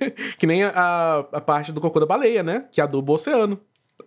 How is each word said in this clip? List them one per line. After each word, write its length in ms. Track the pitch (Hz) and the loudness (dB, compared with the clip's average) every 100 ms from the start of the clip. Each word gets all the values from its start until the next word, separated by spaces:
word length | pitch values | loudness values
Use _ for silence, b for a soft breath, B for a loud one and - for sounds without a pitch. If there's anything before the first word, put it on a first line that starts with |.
<laughs> 320 | 269 - - - | -6 -6 -12 -4
Que 80 | 160 | 0
nem 160 | 170 | 0
a, 640 | 202 180 175 175 165 151 143 | 0 0 0 0 0 -2 -4
a 80 | 147 | -6
parte 320 | - 147 147 | -2 -2 -2
do 80 | 151 | -4
cocô 200 | 165 160 | 0 4
da 60 | 156 | 4
baleia, 360 | 202 247 226 | 4 2 2
né? 240 | 165 214 269 | -2 -4 -4
Que 120 | - | -2
aduba 300 | 147 139 139 | 0 0 0
o 20 | |
oceano. 440 | 156 277 269 208 196 _ _ _ _ | 0 2 2 0 -2 _ _ _ _